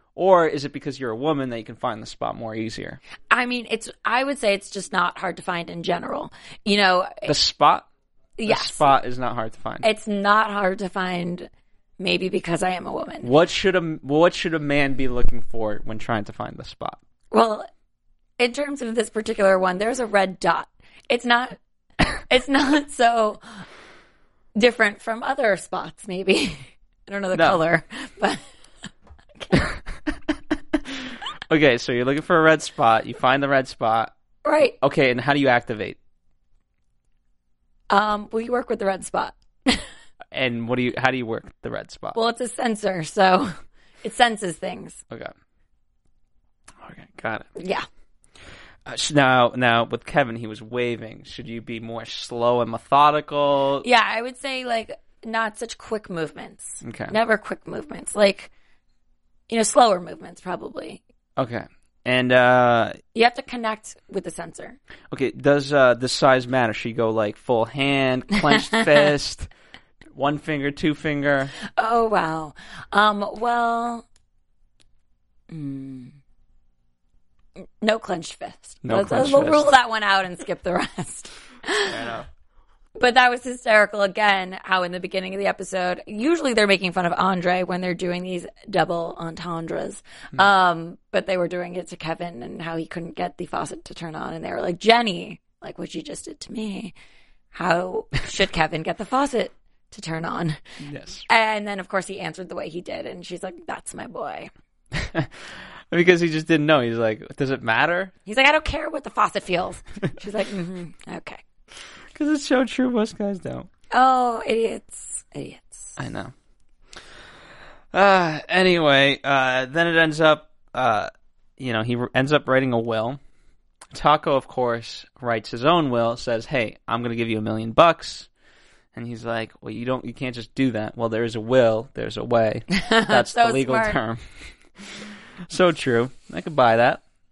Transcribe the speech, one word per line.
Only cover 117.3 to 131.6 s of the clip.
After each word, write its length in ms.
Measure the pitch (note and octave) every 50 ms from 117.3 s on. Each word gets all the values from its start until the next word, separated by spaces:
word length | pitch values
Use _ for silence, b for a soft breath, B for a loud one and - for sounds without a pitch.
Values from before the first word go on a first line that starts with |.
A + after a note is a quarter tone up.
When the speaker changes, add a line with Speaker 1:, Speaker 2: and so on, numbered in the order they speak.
| B B B B B B B B B B B B -
Speaker 1:
Uh, 460 | F3 G3 G3+ F#3+ F#3 F3+ E3 D#3 D3 - -
anyway, 720 | E3+ F3+ F#3+ F#3 F3+ E3+ D#3+ D3 C#3 C3+ C3+ C#3 C3+ - -
uh, 420 | C3+ C#3 C3+ C3 B2+ B2+ C3 C3 B2+
then 200 | C3+ E3 E3+ E3+
it 80 | E3 E3
ends 220 | E3 D#3+ D3+ D3+
up, 320 | D#3+ D#3 D3+ D3 - _ _ _ _ _ -
uh, 360 | B2+ B2+ A#2+ A2 G#2 F#2 - - _ _ _ _ _ _ _ _ -
you 160 | C3 B2+ A#2
know, 100 | A2 A2
he 120 | A#2+ A#2+
r-, 160 | A#2+ B2 A#2+ -
ends 200 | B2+ C3 C3+ D3+
up 140 | C#3+ C#3 -
writing 240 | C3 C3 C3+ C3 A#2+
a 60 | A#2
will. 400 | A2+ A#2 A2+ A2 A2 A#2 C#3 C#3 - - _ _ _ _ - _ _ _ _ _ - - -
Taco, 420 | - - D3 D3 D3+ - D#3+ C#3+
of 120 | C3 - -
course, 580 | - - B2+ A#2+ A#2 A#2 A2+ - - - - - _ _
writes 280 | B2+ A#2+ A#2 A2+ G#2+ -
his 120 | - A#2 A#2+
own 260 | D3 F3 F3 D#3 C3+
will, 280 | B2 A#2 A#2 A#2 A#2 A#2
says, 280 | - - A#2 A2+ A2+
"Hey, 320 | - D#3 C3 A2+ G#2 - _ _ -
I'm 140 | A2+ A#2
gonna 140 | A#2 A#2+ A#2
give 140 | A2+ A#2 A2+
you 80 | A2+ A2
a 40 |
million 300 | G#2+ A2 A2 A2 A2+ A2+
bucks." 560 | A2+ - D#3+ E3+ E3 - - - - - - - b b b b b b b b b b b b _
And 140 | - A#2+ A#2
he's 160 | A#2+ A2 A#2+
like, 300 | A#2 A#2 A#2 A2 G#2+ - _
"Well, 100 | - A#2+ A2
you 120 | A2 A#2+
don't, 180 | B2 C3 C3 -
you 100 | A#2+ A#2
can't 220 | - C3+ B2+ B2
just 180 | B2 A2+ - _
do 180 | - C3+ C3
that." 260 | A2 G#2+ G#2+ G#2+ - -
"Well, 100 | A#2 A#2
there 160 | A2+ A2 A#2+
is 120 | A#2 A2
a 60 | A#2
will, 460 | G#2+ A2 B2+ C3